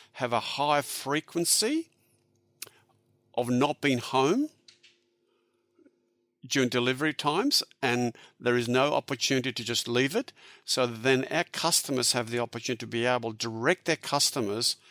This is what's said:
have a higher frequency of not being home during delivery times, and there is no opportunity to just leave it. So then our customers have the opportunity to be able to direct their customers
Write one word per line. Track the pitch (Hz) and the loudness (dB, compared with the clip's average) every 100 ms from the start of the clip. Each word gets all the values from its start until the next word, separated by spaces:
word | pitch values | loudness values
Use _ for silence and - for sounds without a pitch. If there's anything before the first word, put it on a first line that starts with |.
| - | -20
have | - 127 | -6 -2
a | 117 | -2
higher | - - 147 147 | -2 -2 0 0
frequency | 135 - 131 147 - 170 170 - 220 311 330 _ _ _ _ _ _ _ - - _ _ _ _ _ - | 0 -6 -4 -4 -4 -2 0 2 2 -2 -6 _ _ _ _ _ _ _ -20 -20 _ _ _ _ _ -4
of | 120 | 0
not | 123 147 147 | 2 2 0
being | 143 131 | 0 0
home | - 131 135 226 302 - - - - _ _ _ _ _ _ _ _ _ - _ _ _ _ _ 123 | 0 2 4 4 0 -6 -20 -20 -20 _ _ _ _ _ _ _ _ _ -20 _ _ _ _ _ -4
during | 139 123 | 0 2
delivery | 123 123 131 156 | 2 0 0 -2
times, | 147 151 160 277 - - _ | -2 -2 0 2 0 -2 _
and | 127 120 120 - - - | 0 2 0 -4 -14 -6
there | 120 120 | 0 2
is | 117 | 2
no | 127 143 | 2 2
opportunity | 147 - 135 - 135 127 | 0 -2 -2 0 0 -2
to | 120 | -4
just | 113 117 - | -4 -4 0
leave | 120 135 202 | 0 2 0
it. | 277 - - - - | -4 -10 -20 -14 -4
So | - 127 | 0 0
then | 113 123 131 135 | 0 2 2 2
our | 151 | -2
customers | 170 - 165 - - 131 117 | -4 -2 0 0 0 0 0
have | 127 113 | 0 -2
the | 120 | -2
opportunity | 117 117 - 120 | -4 -6 -6 -6
to | 113 | -6
be | 117 120 | -2 0
able | 123 113 | 0 -2
to | 113 | -6
direct | 117 113 127 185 - | -6 -2 0 0 0
their | 156 | -4
customers | - 143 - 139 104 107 120 - - | -2 0 0 0 -2 -2 -2 -4 -10